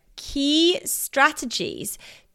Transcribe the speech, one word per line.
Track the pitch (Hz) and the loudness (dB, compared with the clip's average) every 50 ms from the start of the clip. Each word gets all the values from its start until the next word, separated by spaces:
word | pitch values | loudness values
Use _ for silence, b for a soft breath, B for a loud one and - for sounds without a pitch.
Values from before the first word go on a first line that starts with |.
| _ _ _ - | _ _ _ -16
key | - - - 285 277 285 302 311 330 339 359 - - | -14 -6 -2 0 2 4 4 6 6 4 4 2 -2
strategies | - - - - - - 269 277 302 294 - - 240 - - 185 101 - - - - - B B B B B B B _ | -4 -4 -4 -6 -2 2 2 2 2 2 -2 -6 -6 -6 -4 -4 -6 -6 -6 -8 -10 -10 B B B B B B B _